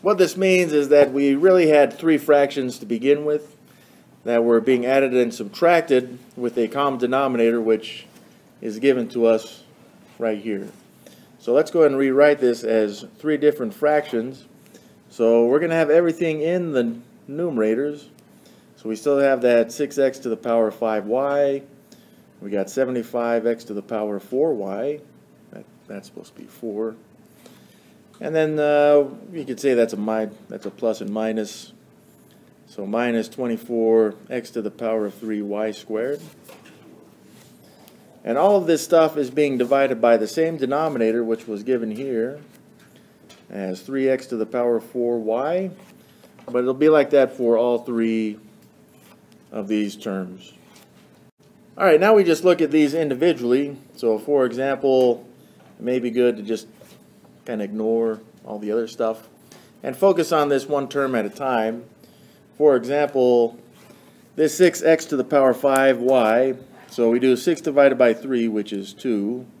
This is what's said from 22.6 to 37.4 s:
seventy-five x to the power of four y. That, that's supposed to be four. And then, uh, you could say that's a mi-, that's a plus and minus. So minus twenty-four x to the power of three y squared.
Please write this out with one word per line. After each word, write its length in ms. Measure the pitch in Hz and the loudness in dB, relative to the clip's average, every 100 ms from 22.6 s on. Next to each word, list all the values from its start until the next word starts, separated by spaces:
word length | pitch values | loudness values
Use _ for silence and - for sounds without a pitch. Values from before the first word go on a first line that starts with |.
| 98 | -4
seventy-five 760 | - 131 127 117 120 117 117 113 | -4 -2 -4 -6 -4 -2 0 0
x 180 | 113 - | -4 -6
to 80 | |
the 80 | 101 | -12
power 360 | - 113 107 101 | -8 -6 -4 -6
of 60 | |
four 300 | - 127 160 | -6 -2 0
y. 460 | 123 98 98 135 147 - _ _ _ _ | -2 -6 -6 -6 -8 -14 _ _ _ _
That, 140 | - - _ _ | -20 -20 _ _
that's 200 | 101 - | -18 -18
supposed 280 | - - - | -20 -20 -20
to 60 | |
be 60 | - | -20
four. 480 | - 117 104 110 110 _ _ _ _ - - - _ _ _ _ _ | -14 -12 -8 -8 -10 _ _ _ _ -20 -20 -20 _ _ _ _ _
And 120 | - 160 | -6 -2
then, 240 | 156 151 | 0 0
uh, 460 | 147 147 147 147 139 - - | 2 4 6 4 4 -6 -14
you 120 | 170 | -12
could 160 | 135 117 | -10 -2
say 140 | 139 | 0
that's 200 | 120 113 | 2 2
a 40 | 101 | -2
mi-, 360 | 107 110 107 - - | -4 -2 -4 -8 -16
that's 180 | 101 101 | -12 -12
a 60 | |
plus 300 | - 117 107 | -4 -4 -4
and 80 | 101 | -6
minus. 640 | 107 110 110 104 - - - _ _ _ _ _ _ _ _ _ | -4 -4 -4 -6 -12 -20 -20 _ _ _ _ _ _ _ _ _
So 180 | - 101 | -12 -6
minus 440 | 113 123 117 107 | -2 -2 -2 -4
twenty-four 840 | - 123 110 - 117 113 113 107 98 - | -8 -6 -6 -6 -2 2 4 2 -2 -10
x 200 | 127 113 | -10 -8
to 100 | 117 | -8
the 100 | 104 | -8
power 340 | - 117 113 104 | -8 -4 -4 -4
of 80 | |
three 280 | 95 113 107 | -8 -8 -8
y 300 | 104 104 110 | -6 -6 -6
squared. 500 | 104 - 107 123 147 - - - - - - - - - _ - - | -8 -8 -6 -6 -8 -12 -20 -20 -20 -20 -20 -20 -20 -20 _ -20 -20